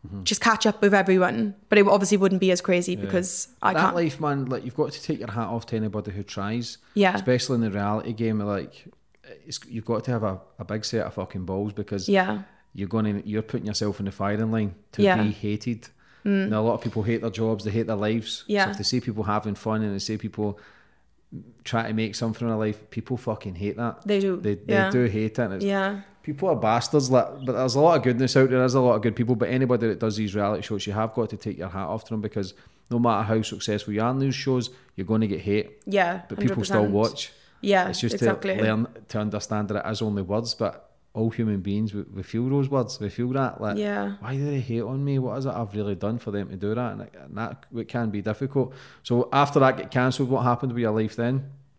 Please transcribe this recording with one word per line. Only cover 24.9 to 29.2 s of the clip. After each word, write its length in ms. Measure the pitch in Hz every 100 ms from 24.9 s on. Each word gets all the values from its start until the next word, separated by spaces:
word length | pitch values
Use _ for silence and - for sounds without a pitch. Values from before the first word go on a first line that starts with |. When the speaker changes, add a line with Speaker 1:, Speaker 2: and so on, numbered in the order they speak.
Speaker 1:
do 140 | 127 120
hate 260 | 107 110
it. 60 | -
And 160 | 110
it's, 100 | 95
Speaker 2:
Yeah. 360 | 202 - 190 202 - _
Speaker 1:
people 260 | - 139 185
are 80 | 135
bastards, 540 | 107 117 - 151 127
like, 160 | 127 - -
but 80 | 131
there's 220 | 117 131
a 60 | 127
lot 160 | 156 160
of 60 |
goodness 340 | 120 120 131 135
out 120 | 131
there. 100 | 127
There's 140 | 127
a 60 | 131
lot 140 | 131
of 80 | 110
good 140 | 113
people, 180 | 104